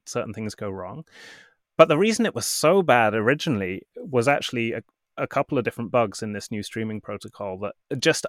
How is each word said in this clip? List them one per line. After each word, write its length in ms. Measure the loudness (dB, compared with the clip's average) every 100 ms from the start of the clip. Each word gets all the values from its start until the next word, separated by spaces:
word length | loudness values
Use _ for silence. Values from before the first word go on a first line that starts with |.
certain 300 | -8 -6 -6
things 200 | -6 -8
go 160 | -8 -8
wrong. 340 | -8 -10 -12 -16 -20 -20 -20 -20 _ _ 6
But 120 | 6
the 100 | 6
reason 280 | 2 2 0
it 80 |
was 120 | -2 -4
so 360 | 0 4 4
bad 320 | 6 4 4
originally 680 | 2 2 0 0 -2 -2 -6 -10 -16
was 320 | -2 0 2
actually 440 | 2 0 -4 -4
a, 100 | -4 -10 _ _ -8
a 100 | -4
couple 320 | -2 -2 -2
of 60 |
different 260 | -2 -4 -2
bugs 320 | 0 0 -2
in 100 | -8
this 180 | -8 -8
new 120 | -8
streaming 380 | -8 -6 -6 -8
protocol 580 | -10 -12 -12 -10 -8 -6
that 420 | -8 -10 -10 -2
just 260 | 2 2